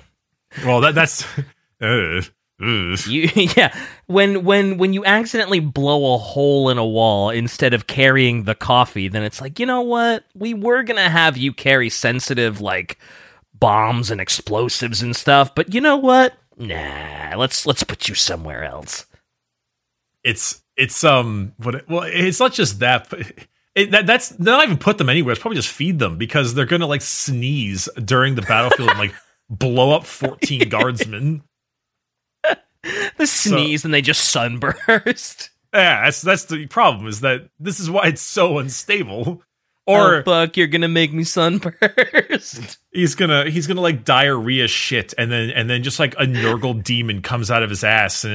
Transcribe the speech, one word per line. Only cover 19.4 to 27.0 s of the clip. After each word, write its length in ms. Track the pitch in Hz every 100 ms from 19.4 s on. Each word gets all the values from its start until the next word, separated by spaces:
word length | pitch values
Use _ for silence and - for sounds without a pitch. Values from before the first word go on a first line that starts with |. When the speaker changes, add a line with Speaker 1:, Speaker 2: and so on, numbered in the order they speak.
| _ _ _ _ _ _ _ _
Speaker 1:
It's, 400 | 123 107 - - _ -
it's, 260 | 131 -
um, 480 | 160 135 117 104 98 -
what 180 | 120 127
it, 140 | -
well, 140 | 170 185
it's 340 | 175 185 -
not 140 | 254
just 260 | 254 143 101
that, 300 | 120 123 -
but 100 | 170 - - - _ _ 196
it, 160 | 202
that, 140 | 202 196
that's, 220 | 247 -
they're 260 | - 180 262
not 100 | 302
even 120 | 156
put 200 | - 208
them 100 | 131
anywhere. 220 | 151 131
It's 100 | 113
probably 140 | 233 190
just 140 | -
feed 300 | - 160 165
them 180 | 104 82
because 360 | 117 151 123
they're 120 | 123 131
gonna, 220 | 175 160
like, 140 | 143